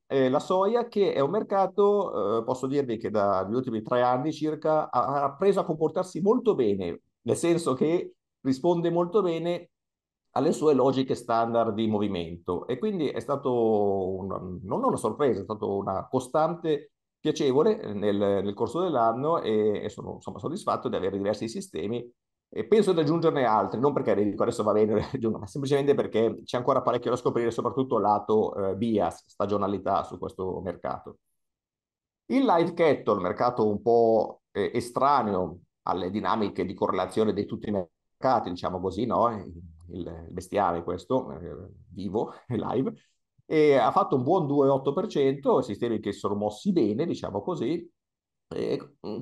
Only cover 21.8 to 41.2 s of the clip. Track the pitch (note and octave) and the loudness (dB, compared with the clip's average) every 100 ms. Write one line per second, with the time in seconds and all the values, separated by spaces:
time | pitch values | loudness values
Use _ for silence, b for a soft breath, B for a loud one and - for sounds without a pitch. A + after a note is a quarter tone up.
21.8 | G2+ A#2+ A#2+ _ _ _ _ - - A3 | -6 -6 -8 _ _ _ _ -8 2 4
22.8 | G3 E3 D3 E3 D#3 C#3+ A#2+ G#2+ G2 A2+ | 4 2 2 2 2 2 4 4 2 2
23.8 | C#3+ C3+ A#2+ G2 G#2 F#2+ A2 - G#2+ G#2 | 0 2 2 2 2 2 -2 0 2 4
24.8 | G#2+ G#2+ - C3+ A2 - G2+ C#3+ C3+ C#3 | 4 2 -2 -4 -2 -4 -8 -8 0 2
25.8 | C#3+ B2+ G2 G#2+ A2+ G#2 - B2 B2 B2+ | 4 2 2 2 0 0 -6 -4 0 0
26.8 | A#2+ B2 B2 A#2+ C#3 A#2+ A#2 - - C3+ | 2 0 0 0 0 0 -2 -2 -4 -2
27.8 | C3 A2+ G2+ G#2 - A2 F#2 - F#2+ G2 | 0 2 2 2 2 2 2 -2 -4 -2
28.8 | A#2 G#2 E2+ - _ - G2+ G2+ G2 G2 | 0 2 0 -4 _ -6 -2 0 0 -2
29.8 | F2+ F#2 - F2+ F2 - F#2 E2+ F2+ E2+ | 0 -2 -2 -8 -10 -8 -6 -6 -8 -8
30.8 | C2+ - - - _ _ _ _ _ _ | -8 -8 -12 -20 _ _ _ _ _ _
31.8 | _ _ _ _ - B3+ B3 E3+ F3 F3 | _ _ _ _ -2 2 4 4 2 4
32.8 | D#3+ B2 - G2 F2+ - A#2+ B2 G#2+ G#2 | 4 4 2 0 0 0 0 2 0 2
33.8 | A#2 A#2 A2+ A2 - - _ G2 G2 A#2+ | 4 4 6 4 2 -6 _ -4 -2 -2
34.8 | A#2 - C3+ C#3+ G#2+ F#2 F2+ F2+ _ _ | -4 0 2 2 2 -2 -2 -8 _ _
35.8 | F2 F2+ F#2 G#2 F#2 A2 G2+ - F2 F#2 | -4 -4 -2 -4 -2 -2 -2 -2 -6 -2
36.8 | F#2+ F#2+ F#2 A2 G#2+ G2+ G2+ A2 A2 G2+ | -2 0 -2 0 0 0 -4 -6 -4 -4
37.8 | F2 _ _ - C3 A#2 F#2 F2+ E2 F#2 | -4 _ _ -4 0 0 -2 -6 -6 -4
38.8 | F#2 G#2+ A#2+ F2+ A#2 G#2+ - E2 F2+ - | -4 -4 0 2 2 0 -10 -16 -18 -20
39.8 | E2+ F2+ E2 E2 E2 F2+ - G2 F#2 E2+ | -14 -10 -10 -12 -12 -12 -4 0 2 0
40.8 | E2+ F2+ - C3 | -4 -8 -2 -2